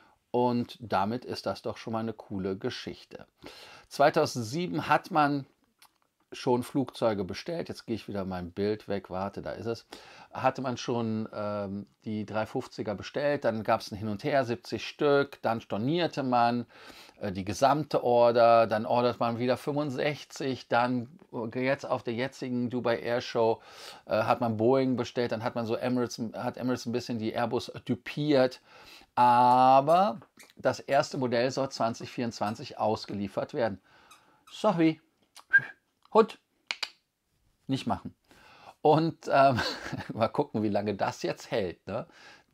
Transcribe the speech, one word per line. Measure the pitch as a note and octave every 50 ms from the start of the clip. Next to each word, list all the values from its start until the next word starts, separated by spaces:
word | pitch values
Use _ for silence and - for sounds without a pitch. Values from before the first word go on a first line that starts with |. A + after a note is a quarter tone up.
| _ _ _ _ _ _
Und | - B2 B2 B2 A#2+ A#2+ A#2 - - -
damit | A#2+ G2+ G2+ F#2 G2 G#2 A#2 B2+ -
ist | E2+ G#2+ - -
das | G2+ G2 -
doch | - A#2+ G2+ -
schon | - A#2+ A2+
mal | A2
eine | A2+ A2+ A2
coole | - - - G#2+ F#2+ F#2 G2 G2 G2
Geschichte. | - B2 - - - - - - - - - - - _ _ _ - - - - - - - - - _
Zweitausendsieben | - - C#3 D#3 - E3 D3+ C3+ - C3 A2+ G#2+ B2+ E3+ F3+ F3 E3+ D#3 A#2 -
hat | D3+ D#3+ - -
man | F#3 D#3 D3 C#3+ C#3+ C#3 C3 - _ _ _ _ _ _ _ _ _ _ _ _ _ _ _ -
schon | - - - C3+ B2 A#2+ B2
Flugzeuge | - - C#3+ B2+ - - - B2+ A2+ G#2+ G2 G2
bestellt. | F2+ G2 - - - E3 E3+ - -
Jetzt | G#2 - -
gehe | - A2+
ich | G2 - -
wieder | G2+ G2+ F#2+
mein | F#2+ F#2 F2+ F2+ F2
Bild | F2+ - G2+ G#2 G#2+ G#2 - -
weg. | G2+ G2 - -
Warte, | F#2 F#2 G2 G2+ - F#2+ -
da | D#2
ist | C2+ F#2+ G2+ A#2
es. | A#2 - - - - - - - - - - -
Hatte | - - A#2 C3 - - B2+
man | C3 B2 -
schon, | - - B2 A#2+ A#2 A2+ A2 A2 A2 -
ähm, | - - G#2 G#2 G#2 G#2 G2+ G2 G2 G2+ G2 - _ _ -
die | A#2 G#2+ G#2+ G#2
drei | G2+ G#2 G#2+ A2 -
fünfziger | - C3+ A#2+ - - - A2 A2 G2+
bestellt. | F#2+ G2 - - C3 D3 C#3+ D3 C#3 -
Dann | A#2 A2 A2
gab's | G#2 - A2+ A2 - -
ein | A2+ G2
Hin | G#2+ A2
und | G#2 G2+ -
Her, | D3 C#3+ C#3 B2+
siebzig | A#2 A#2+ A2+ - - B2 G#2 - -
Stück. | - - D3+ D3 C#3+ C#3+ C#3 C#3 - - -
Dann | A#2 A2+ A#2
stornierte | - - - G2+ A2+ C3+ E3 F3+ E3 D3 - D3+ C3+
man, | B2+ B2+ B2 A#2 A#2 A#2+ A#2+ A#2 - - - - - - - - - - -
äh, | - G#2+
die | F2 G2 F#2
gesamte | G2 G2 - C#3 C3 C#3 D3+ D3 - - - -
Order. | B2 A#2+ A#2+ A#2+ A#2+ A#2 A#2+ A#2 A#2 A#2 A#2 A#2
Dann | A2 A2 G#2+ A2+ -
ordert | A#2+ A#2+ B2 B2 A2+ -
man | B2 A#2 A#2 A2+
wieder | B2 B2 B2 -
fünfundsechzig. | - D#3 C#3 C#3+ D3 D3 B2 C#3+ C#3+ D3 D3 - - - - - D#3+ C3+ C3 A#2+ - -
Dann, | B2 A#2+ B2 B2 B2+ B2 A#2 B2+ - - - _
äh, | - B2+ A2 A#2 A#2 B2+ B2+
jetzt | C3 C#3 C#3 -
auf | - C3 B2
der | - B2 A#2
jetzigen | A2+ B2+ C3+ - - C#3+ C3 B2 B2 B2 A#2
Dubai | B2 B2 A2+ A#2 A#2 -
Air | - G#2+ A#2+ B2
Show, | - - - B2 A2+ A2+ A2+ - - - - - - - - - - -
äh, | - G#2+ A2+
hat | A#2 A#2+ A#2
man | B2 A2+ A2 G#2
Boeing | A2 A#2+ C3+ C3+ C3 C3 B2+
bestellt. | A2+ A#2+ - - B2+ A#2+ A#2 A#2
Dann | A2 A#2
hat | B2 -
man | A#2+ A#2 G#2+
so | A#2+
Emirates, | - - B2 B2 B2 A#2+ A2+ - - A#2+ G#2+ -
hat | F2+ A2+ B2 A#2 -
Emirates | - B2+ B2+ - - A#2+
ein | A2+
bisschen | B2 A#2+ - B2 A2
die | G#2+ A2+ -
Airbus | - A#2+ A2+ B2+ A#2 - - - A2 - -
düpiert. | B2 - - - - D3+ D3 D3+ C#3+ C3 B2+ B2+ - - _ _ - - - - - - - _ -
Aber | - B2 B2 A#2+ B2 B2 B2 B2 B2+ B2+ C3 C3+ C3+ C3+ D3+ E3 F3+ G3 A3 A#3 F#3+ - _ _ - - - _
das | - - C3 A#2 -
erste | A2+ - C3+ C#3 D3+ - - D3
Modell | B2+ A#2+ A#2+ A#2 B2 C3+
soll | B2+ C#3 C3 A2+
zwanzig | - - A#2 A#2 A#2 - - -
vierundzwanzig | - - B2 A#2 - - G#2+ G#2 A2+ - C#3+ - - -
ausgeliefert | A2 G#2+ G#2+ G#2+ - - G#2 G2+ G2+ G2 - - C#3 - -
werden. | D3+ A#2 A2 G2 - _ _ _ _ _ - - - _ _ _ _ _ -
Sorry. | - - - G#3+ F3 E3+ E3 D#3+ D#3+ - _ _ _ _ _ _ _ - - - - C6+ - - - _ _ _ _ _ _ _
Hund. | - - A3 - - - _ _ _ _ _ - - - - - - _ _ _ _ _ _ _ _ _ _ _ _ _ _
Nicht | - C3+ C3 - A#2+
machen. | G2+ F#2 - - - _ _ _ _ _ - - - - - - - _
Und, | - D3 D#3 D#3+ E3 E3 D3+ - - -
ähm, | D3+ C#3 C3+ C#3 C3 G#2+ - - - - -
<laughs> | - - - - - -
mal | - A2+ -
gucken, | - - D3 - - A2+ G#2+
wie | G#2+
lange | G2 G2+ G2+ G#2+ G2+
das | F#2+ G#2+ A#2+ A#2+ - -
jetzt | E3+ D#3 - - -
hält, | C#3+ A#2 G2 F2 D2+ _ _ -
ne? | G2 B2 D3 - _ - - - - - _ _